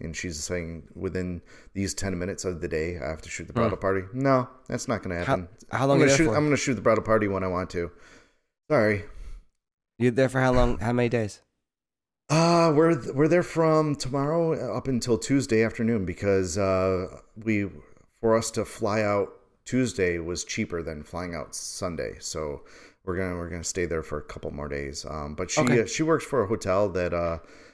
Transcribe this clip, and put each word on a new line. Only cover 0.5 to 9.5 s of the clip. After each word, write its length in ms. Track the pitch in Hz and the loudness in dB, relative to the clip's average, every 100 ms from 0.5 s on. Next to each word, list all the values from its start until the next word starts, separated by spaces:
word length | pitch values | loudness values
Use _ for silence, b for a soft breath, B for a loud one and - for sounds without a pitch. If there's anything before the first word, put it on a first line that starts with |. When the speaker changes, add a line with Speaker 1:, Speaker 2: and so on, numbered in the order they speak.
| 87 82 82 - 90 | -4 -6 -10 -14 -8
Speaker 1:
"Within 440 | 92 90 90 87 - B B | -6 -4 -4 -6 -10 B B
these 200 | 95 95 | -4 -4
ten 240 | - 101 87 | -2 -4 -2
minutes 260 | 92 95 | -4 -4
of 160 | 92 82 | -6 -4
the 80 | 85 | -4
day, 300 | 80 78 87 | -2 -4 -4
I 80 | 65 | -6
have 140 | 78 | -8
to 80 | - | -10
shoot 160 | - - | -12 -6
the 60 | |
Speaker 2:
Huh. 60 | 117 | -2
Speaker 1:
bridal 180 | 113 - | 0 0
party." 240 | 98 95 92 | -2 -2 -4
No, 360 | 127 135 131 123 - - | -2 2 2 0 -10 -8
that's 200 | 123 - | -6 -4
not 140 | 107 | -4
gonna 160 | 95 87 | -4 -4
Speaker 2:
How, 40 | |
Speaker 1:
happen. 240 | 87 127 87 - - | -2 -2 -4 -16 -8
Speaker 2:
how 160 | 113 135 | -2 2
long 120 | 139 | 4
Speaker 1:
I'm 40 | |
Speaker 2:
are 40 | 135 | 6
you 20 | |
Speaker 1:
gonna 0 | |
Speaker 2:
there 80 | 139 | 6
Speaker 1:
shoot, 60 | 156 | 4
Speaker 2:
for? 100 | 147 | 2
Speaker 1:
I'm 80 | |
gonna 120 | 151 135 | 2 0
shoot 180 | - | 0
the 80 | 107 | 0
bridal 220 | 117 107 | 2 2
party 240 | 104 110 101 | 4 2 2
when 160 | 95 | 0
I 20 | 95 | -2
want 240 | 90 92 | -2 -4
to. 200 | 90 85 - b b b b b _ - | -4 -6 -8 b b b b b _ 0
Sorry. 340 | 147 107 101 87 b b b - | 4 4 2 -4 b b b -16